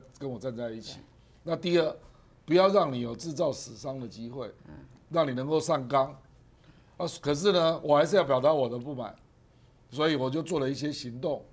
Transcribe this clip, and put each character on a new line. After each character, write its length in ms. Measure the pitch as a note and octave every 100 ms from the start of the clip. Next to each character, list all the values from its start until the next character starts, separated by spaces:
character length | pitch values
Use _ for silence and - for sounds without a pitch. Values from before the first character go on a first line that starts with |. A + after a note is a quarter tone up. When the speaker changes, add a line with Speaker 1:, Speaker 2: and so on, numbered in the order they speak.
| - -
Speaker 1:
跟 100 | C#3
我 80 | A#2+
站 160 | C3
在 160 | A#2 A#2+
一 120 | A2+
起。 140 | G#2+ -
Speaker 2:
对。 80 | - _ _ _
Speaker 1:
那 120 | - D#3+
第 240 | F3 E3+
二， 160 | D#3 - - - _ _ -
不 80 |
要 140 | E3+ F#3+
让 240 | G3 D#3+
你 80 | B2+
有 160 | A#2+ A#2
制 160 | E3
造 220 | C#3+ D#3+
死 220 | B2 - A2
伤 220 | C#3 C3+
的 80 | A#2+
机 240 | F#2 A#2
会， 220 | C3 A2 - -
Speaker 2:
嗯。 60 | D2+ - - -
Speaker 1:
让 160 | E3 D3
你 60 |
能 160 | B2+ C3+
够 100 | D#3
上 300 | D#3 D3+ B2+
纲。 260 | C3+ C3+ C#3 - _ _ _ - - _ -
啊， 80 | E3+ -
可 160 | C#3+ D3
是 160 | G3+
呢， 260 | F3+ E3 E3
我 140 | D3 D3
还 80 | D#3
是 100 | F#3+
要 80 |
表 160 | D3 B2+
达 140 | C#3
我 160 | D#3 B2
的 100 | A#2+
不 160 | B2+ C3
满。 180 | A2 - _ _ _ _ _ _ _ B2
所 140 | D#3
以 60 | D3
我 120 | C3
就 140 | D3
做 160 | D3+ E3+
了 100 | C3
一 40 |
些 180 | C3 D3
行 280 | C#3+ B2 A#2+
动， 200 | D#3 C3 -